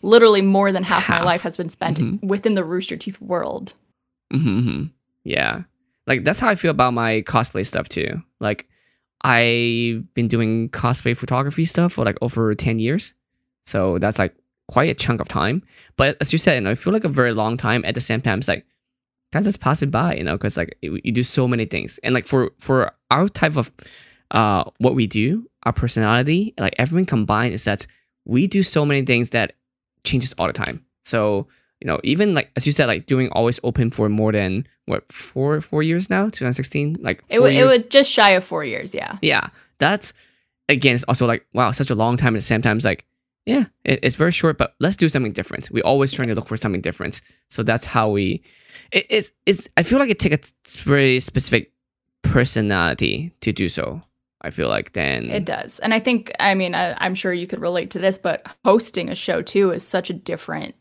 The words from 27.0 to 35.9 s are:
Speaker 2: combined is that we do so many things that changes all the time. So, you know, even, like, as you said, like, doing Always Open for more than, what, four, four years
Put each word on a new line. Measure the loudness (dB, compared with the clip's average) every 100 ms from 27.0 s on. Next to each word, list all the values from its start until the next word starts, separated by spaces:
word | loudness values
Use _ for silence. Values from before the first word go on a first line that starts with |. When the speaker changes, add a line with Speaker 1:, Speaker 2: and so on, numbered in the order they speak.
| 0
Speaker 2:
combined | 0 2 0 0
is | -2
that | -4 -4 -6 _ _ _ -2
we | 2 2
do | 2
so | 0 0 0
many | 0
things | 2 0 2
that | -2 -4 -6 _ _ _ _
changes | -4 -2 -2 -4
all | -4
the |
time. | -2 -6 -8 _ _ -6
So, | -2 0 -2 -4 _ _ _
you | -6
know, | -4
even, | -2 2 2 2
like, | -2 -2
as | -2
you |
said, | 0 0
like, | 0 0
doing | 0 0
Always | 0 0 0
Open | -4 0 -2
for | 0 0
more | 2 2
than, | 2 0 -2 -6 _ -6
what, | -6 -6
four, | -20 -12 -4 -2 -2
four | -2 -2
years | 0